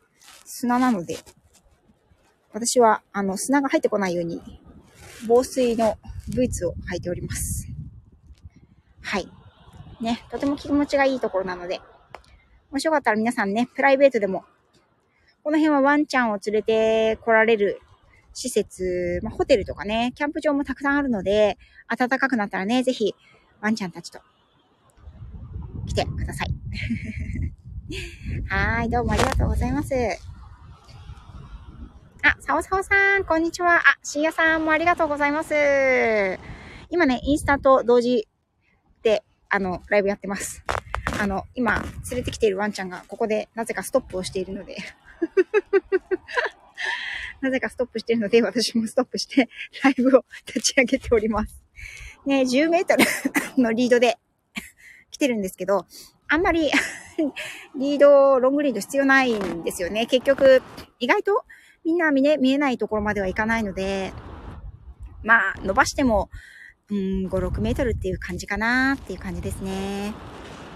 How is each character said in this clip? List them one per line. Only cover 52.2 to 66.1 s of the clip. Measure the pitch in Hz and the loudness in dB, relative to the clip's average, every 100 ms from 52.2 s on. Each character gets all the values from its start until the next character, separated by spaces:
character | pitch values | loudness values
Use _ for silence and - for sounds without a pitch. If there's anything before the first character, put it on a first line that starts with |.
| 277 | 0
ね、 | 277 254 | 2 4
十 | 254 320 | 4 4
メ | 339 | 2
ー | 381 | 4
ト | 254 | 4
ル | - - - 285 - - | 4 0 -2 -2 -2 2
の | 226 | 2
リ | 226 247 | 2 4
ー | |
ド | 240 | 4
で | 240 - _ _ _ - - _ - - _ | 4 0 _ _ _ -16 -16 _ -20 -20 _
来 | - | -2
て | 247 | 0
る | 226 | 0
ん | |
で | 190 | -4
す | - | -6
け | 185 | -2
ど、 | 196 - - - _ - | -2 -2 -20 -20 _ -2
あ | 302 | 0
ん | |
ま | 381 | 2
り、 | 330 302 - - - - - 285 | 2 2 0 -2 -10 -12 -4 -4
<laughs> | - - - - 285 | -4 -14 -16 -14 -4
リ | 277 285 | -2 6
ー | |
ド、 | 285 277 277 269 | 8 8 6 4
ロ | 254 | 2
ン | 285 | 2
グ | |
リ | 285 | 0
ー | |
ド | 202 | -2
必 | - 277 | -4 0
要 | 269 | 4
な | 269 | 4
い | 254 | 4
ん | 220 185 170 | 0 -2 -4
で | 165 | -6
す | - | -6
よ | 175 | -4
ね。 | 208 233 | -2 0
結 | 254 269 | 0 2
局、 | 269 269 262 - - - - | 6 8 6 4 -20 -20 -8
意 | 247 | 0
外 | 403 | 2
と | 403 415 - - _ _ 330 | 2 -2 -2 -20 _ _ -2
み | |
ん | 339 | 0
な | 320 | 2
見 | 269 | 4
ね-、 | 285 302 | 4 4
見 | 262 | 2
え | 277 | 2
な | 285 | 0
い | 240 | -2
と | 208 | -2
こ | 214 | -2
ろ | |
ま | 208 | -2
で | 208 | -2
は | 185 | -2
い | |
か | 190 220 | -2 -2
な | 226 | -2
い | |
の | 202 | -2
で、 | 185 190 196 190 - - - - - - - - - - - | -4 -4 -4 -6 -10 -16 -16 -16 -14 -16 -18 -20 -18 -18 -8
ま | 110 143 190 | 4 4 4
あ、 | - | -4
伸 | 196 | -2
ば | 208 - | 2 2
し | |
て | - | 2
も、 | 262 | 2